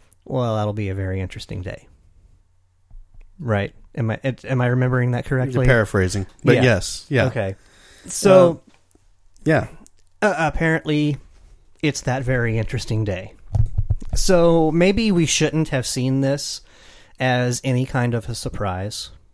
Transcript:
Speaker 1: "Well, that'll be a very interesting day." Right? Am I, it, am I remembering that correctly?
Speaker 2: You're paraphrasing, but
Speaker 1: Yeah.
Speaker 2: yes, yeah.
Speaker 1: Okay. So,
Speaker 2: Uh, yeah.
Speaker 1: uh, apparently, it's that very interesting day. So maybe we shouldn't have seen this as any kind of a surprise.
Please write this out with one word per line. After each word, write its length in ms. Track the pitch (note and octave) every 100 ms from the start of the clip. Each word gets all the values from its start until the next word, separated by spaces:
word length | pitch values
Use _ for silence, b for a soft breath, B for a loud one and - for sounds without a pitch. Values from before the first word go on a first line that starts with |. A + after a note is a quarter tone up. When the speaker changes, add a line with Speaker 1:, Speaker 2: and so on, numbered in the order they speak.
| b b
Speaker 1:
"Well, 320 | - C3+ A#2+ G#2+
that'll 180 | G#2+
be 160 | G#2 G2
a 60 | F#2+
very 240 | F#2 F#2+
interesting 420 | F#2+ A2 - F#2+
day." 260 | F#2 - _ _ _ _ - _ _ _ _ _ _ - - - - -
Right? 340 | C3+ G2+ G2+ - - -
Am 160 | A2
I, 80 | G#2+
it, 220 | C3+ A#2+ -
am 160 | C3
I 60 | B2
remembering 440 | B2+ B2+ B2+ B2
that 140 | B2 -
correctly? 300 | C3 B2+ B2+
Speaker 2:
You're 100 | B2+
paraphrasing, 600 | A#2+ G2+ G2+ F#2 G2 F#2+ -
but 120 | - A#2+
Speaker 1:
Yeah. 80 |
Speaker 2:
yes, 420 | B2+ G2 - - -
yeah. 160 | C3+ B2
Speaker 1:
Okay. 300 | A#2 G2 F#2+ b b b b b
So, 540 | - G3 F#3 F3 D3+ _
Speaker 2:
Uh, 60 | _ _ _ _ _ _ -
yeah. 240 | D3+ D3+ B2 - - _ _ -
Speaker 1:
uh, 140 | G#3 D#3
apparently, 800 | D#3 - D#3+ D#3+ - D3+ D3 C#3 - - - - _ -
it's 180 | D3+ -
that 220 | - C3
very 340 | B2 B2+ A#2 A2+
interesting 460 | G#2+ G#2 - A2
day. 300 | G#2 F#2 G2 - - - - - - - - -
So 560 | - F3+ E3+ E3 D#3
maybe 400 | E3 F3+ G3+ A3
we 140 | F3 D#3+
shouldn't 440 | - D#3 D3+ D#3
have 160 | C3+ -
seen 360 | C3 B2+ C3
this 400 | C3+ C#3+ - - b b b b b b
as 420 | B2+ B2 B2 B2
any 220 | C3 B2 C3
kind 280 | C3 A#2+
of 140 | A#2 -
a 60 | A2+
surprise. 720 | A#2+ - G2+ F2+ G2+ - - - _